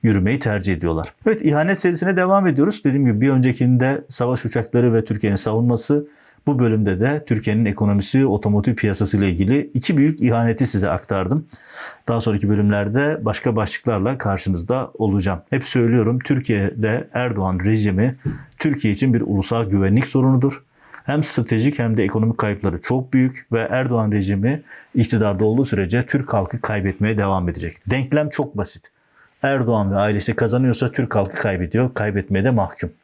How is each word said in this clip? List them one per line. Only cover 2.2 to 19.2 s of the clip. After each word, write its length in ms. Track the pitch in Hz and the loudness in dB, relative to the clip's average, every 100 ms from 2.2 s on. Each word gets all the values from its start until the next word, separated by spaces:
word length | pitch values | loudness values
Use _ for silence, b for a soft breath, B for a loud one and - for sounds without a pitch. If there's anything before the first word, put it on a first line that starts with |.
| 185 196 185 | 2 4 4
ediyoruz. 360 | 139 160 208 | 2 2 2
Dediğim 220 | 143 135 131 | 0 2 2
gibi 160 | 104 | 4
bir 80 | 135 | 4
öncekinde 760 | 131 127 123 127 127 131 139 - | 4 2 2 4 4 2 0 -6
savaş 360 | - 123 127 113 | -4 -2 -2 -2
uçakları 480 | 120 110 123 120 | -4 0 2 4
ve 120 | 113 110 | 2 0
Türkiye'nin 320 | 104 107 98 | -2 0 0
savunması, 720 | - 110 120 120 - 147 147 B B B - | 0 0 2 0 2 0 0 B B B -2
bu 120 | 139 | 2
bölümde 400 | 120 110 101 92 | 2 2 2 2
de 260 | 120 147 147 | 0 -2 -2
Türkiye'nin 400 | 110 110 107 110 | -2 0 0 0
ekonomisi, 600 | 101 104 101 98 131 135 | 0 0 0 2 2 2
otomotiv 500 | 101 107 104 101 113 | 2 2 0 0 0
piyasası 420 | 107 95 101 104 | -2 0 0 2
ile 120 | 98 | 2
ilgili 300 | 87 95 135 - | 2 2 0 0
iki 240 | - - 160 | -4 -2 2
büyük 240 | 143 156 | 2 2
ihaneti 460 | 123 117 117 113 123 | 0 2 0 0 -2
size 220 | 101 95 | 0 -2
aktardım. 560 | 73 - 98 92 143 156 B B B B B - | -2 -2 -4 0 -2 -4 B B B B B -4
Daha 140 | 117 | -2
sonraki 280 | 113 104 101 | 0 0 0
bölümlerde 720 | 104 104 104 101 117 143 156 | 2 2 2 0 0 0 -2
başka 340 | 110 104 131 113 | -4 -2 -2 -2
başlıklarla 640 | 101 - - 107 101 135 | -2 -4 -2 0 -2 -2
karşınızda 720 | 107 98 - 90 87 127 127 | -4 -4 -2 -4 -2 -4 -4
olacağım. 480 | - 107 98 92 90 - | -4 0 0 0 -4 -4
Hep 160 | 131 127 | -4 -2
söylüyorum, 540 | 131 117 120 110 127 | 0 2 2 2 0
Türkiye'de 880 | - 131 123 107 98 - 107 117 - | 0 -2 0 -2 -2 -2 -2 -2 -4
Erdoğan 460 | - 123 107 95 92 95 | -4 -4 -2 -2 -2 0
rejimi 500 | 110 104 95 120 131 B B B _ | 2 2 2 0 -2 B B B _
Türkiye 340 | 160 143 - | -4 -2 -2
için 200 | 101 131 | 0 2
bir 80 | 123 | 0